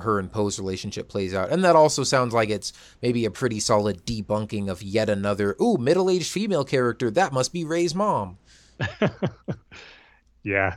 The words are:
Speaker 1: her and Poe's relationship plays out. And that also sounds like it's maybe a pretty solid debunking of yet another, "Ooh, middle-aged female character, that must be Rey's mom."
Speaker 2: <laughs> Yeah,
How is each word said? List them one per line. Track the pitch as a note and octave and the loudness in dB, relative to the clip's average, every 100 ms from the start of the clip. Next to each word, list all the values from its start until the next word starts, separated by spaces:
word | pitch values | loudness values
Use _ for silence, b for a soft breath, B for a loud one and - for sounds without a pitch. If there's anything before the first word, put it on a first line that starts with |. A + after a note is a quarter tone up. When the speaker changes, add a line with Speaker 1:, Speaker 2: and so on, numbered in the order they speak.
Speaker 1:
her | G2+ G#2 | -2 -2
and | F#2 | -2
Poe's | A2 G#2 G2+ | -2 -2 -2
relationship | G2 F#2+ G#2 F#2+ - | -6 -6 -8 -10 -8
plays | G2+ F#2+ | -6 -4
out. | F#2+ F#2 | -2 -2
And | E3 | 2
that | F#3 D#3+ | 6 8
also | D#3 - | 6 4
sounds | B2+ C#3 B2 | 0 2 2
like | A#2 A2 | 2 0
it's | G#2 - b b b | -2 -6 b b b
maybe | A#2+ A#2+ | -2 0
a | A2 | -2
pretty | - B2+ G#2+ | -2 -2 -2
solid | - A2 G#2 F#2 | 2 2 2 -2
debunking | - A2+ G2 G#2+ G#2+ G#2+ G2 | -6 -6 -2 -4 -2 -4 -4
of | F#2+ | -6
yet | G2+ G#2 G#2+ | -2 0 2
another, | G2 G2+ G2+ G2+ G2 | 0 0 0 0 2
"Ooh, | A#3 F#3+ | 2 2
middle-aged | A#2+ F3 F#3+ F#3 D#3 | 2 2 2 0 -2
female | F3+ G#3+ F3 | -4 -2 -2
character, | C3+ C#3 B2 A#2 B2 | 0 2 2 0 0
that | A2 F#3+ | 2 2
must | C3 - | 0 -2
be | F3 | -4
Rey's | D#3+ E3+ F3 | -2 0 0
mom." | E3 G#3 D3 G2 F2+ b b b b | 0 0 0 -4 -10 b b b b
Speaker 2:
<laughs> | - - G#3+ - F#3+ - - - _ B B B B B _ _ G#2 | -8 0 -2 0 -6 -6 -10 -10 _ B B B B B _ _ -4
Yeah, | G2 F#2+ | 0 0